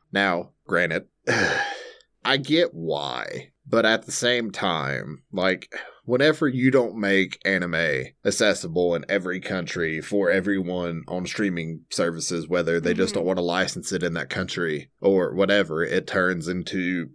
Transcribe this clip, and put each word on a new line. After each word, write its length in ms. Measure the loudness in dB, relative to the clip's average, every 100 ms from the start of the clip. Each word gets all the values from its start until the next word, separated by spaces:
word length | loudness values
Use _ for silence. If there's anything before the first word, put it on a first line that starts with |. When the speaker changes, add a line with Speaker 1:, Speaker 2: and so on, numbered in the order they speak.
| _
Speaker 1:
Now, 380 | 0 2 0 -4 _ -2
granted, 380 | 0 2 0 -6 _
<sighs> 1120 | -2 0 2 0 -4 -8 -14 -20 _ _ -2
I 100 | 0
get 360 | 2 2 2
why, 800 | -2 -4 -4 -4 -6 -8 -10 -12 _ -2
but 200 | 2 4
at 200 | 2 0
the 60 |
same 400 | -2 0 0 -2
time, 720 | -4 -2 0 -2 -4 -6 -12 _
like, 420 | -2 0 0 -4 -12 -14 -12 -2
whenever 420 | 2 4 4 2
you 240 | 4 4
don't 240 | 4 2 0
make 420 | 2 2 2 -2 0
anime 600 | 0 0 0 0 0 -4 _ -2
accessible 720 | 2 2 2 -2 0 2 2
in 100 | 0
every 320 | -2 -2 -6
country 600 | -4 -4 -4 -4 -2 -4
for 300 | -2 0 2
everyone 720 | 2 2 0 0 -2 -4 -6 -6
on 180 | -6 -4
streaming 540 | -2 -2 -2 -6 -8 -8
services, 560 | -2 -2 -2 -4 -4 0
whether 320 | 0 2 2
they 160 | 2 2
just 160 | 0
Speaker 2:
Mm-hmm. 60 | 0
Speaker 1:
don't 80 | 0
wanna 140 | 0
license 500 | 0 0 0 -4 -4
it 100 | -2
in 140 | -2 -2
that 140 | -4
country 580 | -4 -4 -2 -2 -4 -8 0
or 340 | 4 4 4 2
whatever, 480 | 4 4 2 0
it 240 | 0 0 0
turns 400 | 0 2 0 -2
into, 600 | -4 -4 -2 -2 -2 -6